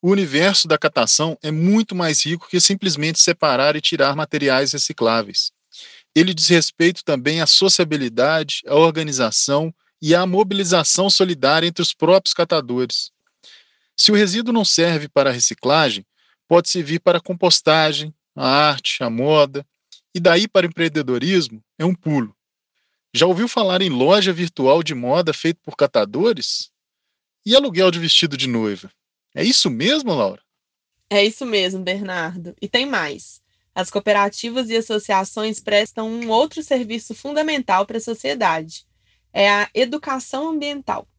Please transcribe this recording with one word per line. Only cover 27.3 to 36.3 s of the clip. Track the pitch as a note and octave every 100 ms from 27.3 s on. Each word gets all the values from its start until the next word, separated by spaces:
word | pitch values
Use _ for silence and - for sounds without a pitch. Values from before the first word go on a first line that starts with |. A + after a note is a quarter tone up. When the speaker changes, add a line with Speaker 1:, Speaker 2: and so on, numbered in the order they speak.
| _ G#3
Speaker 1:
E | B3+
aluguel | C#4 F3 F#3
de | E3+
vestido | E3 - E3 C#3
de | C3
noiva? | A#2 A2 G2 - _ _ _ _ -
É |
isso | F#3+ C4 F3+
mesmo, | A#2 F3+ D4+ B3+
Laura? | D3+ G2+ F#2+ _ _ _ _ _ _ _
Speaker 2:
É | G3+
isso | G3+ A3 B3+
mesmo, | G#3 F#3 F#3+
Bernardo. | F3+ G3 G3 F3+ D#3+ F3+ E3+ -
E | -
tem | A#3+ C4+
mais. | A#3 D#3 E3+ - - _ _ _ -
As | F3+
cooperativas | G#3 G#3 G3+ G3+ - A#3 A#3+ A#3
e | A3+
associações | A3+ G#3+ - G3 G3 - G#3+ G#3
prestam | - G#3 A3+ - A3
um | A#3
outro | A#3